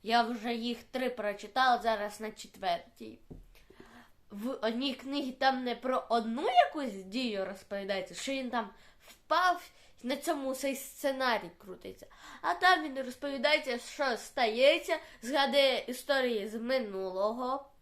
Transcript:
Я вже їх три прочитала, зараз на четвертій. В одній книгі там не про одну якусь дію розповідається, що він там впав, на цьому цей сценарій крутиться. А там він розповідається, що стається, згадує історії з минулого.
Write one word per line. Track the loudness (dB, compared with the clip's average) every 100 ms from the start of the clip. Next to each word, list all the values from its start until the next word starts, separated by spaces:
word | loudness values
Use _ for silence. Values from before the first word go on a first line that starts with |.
Я | 2 2
вже | 2 -2 -4
їх | -4 -4 -6
три | -8 -4 -4
прочитала, | -2 -4 -6 -6 2 4 4
зараз | 2 0 -4 -6
на | -10
четвертій. | -10 -18 -6 -2 -2 -4 -16 -16 -16 -18 -20 -20 -20 _ -20 -20 -20 -20 _ _
В | -10 -8 -2
одній | -2 0 -2
книгі | -4 -4 -4 -4
там | 2 2 2
не | -2
про | -4 -2 -2 2
одну | 0 0 -2 4
якусь | 6 6 2 -6
дію | -6 -6 -4 -2 -2
розповідається, | -4 -8 -8 -8 -4 -4 -4
що | -8 -6
він | -4 -2
там | -4 -4 -10 -20 _ -20
впав, | -20 _ 4 4 2 -4 -20 -20 -12
на | -4 -2
цьому | 0 -2 -2
цей | -2 -2 -4
сценарій | -8 -4 -2 0 0 0 -2 -16
крутиться. | -18 -14 -14 -16 -20 -20 -20 -6
А | -2
там | 4 6 6
він | 2 -6
розповідається, | -8 -6 -6 0 4 4 2 -6
що | -6 -2 0 0
стається, | -4 0 0 6 6 6 2 -4 -4 -12
згадує | -4 2 4 6 4 2
історії | -2 -8 0 2 2 0 -2
з |
минулого. | -6 0 0 0 -4 -4 0 0 0 -2 -4 -6 _